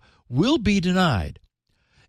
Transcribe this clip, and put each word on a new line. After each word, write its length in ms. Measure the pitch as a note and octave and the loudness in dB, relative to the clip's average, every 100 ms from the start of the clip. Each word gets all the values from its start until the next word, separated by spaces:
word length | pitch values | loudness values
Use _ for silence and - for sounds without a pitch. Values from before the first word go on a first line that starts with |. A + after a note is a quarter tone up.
| _ _ _ | _ _ _
will 280 | B2 A3+ D4+ | -2 0 2
be 220 | G3+ G3 | 0 0
denied. 600 | F3+ F#3 F3 G#2 D2 - _ _ _ _ _ _ | 0 0 2 0 -4 -10 _ _ _ _ _ _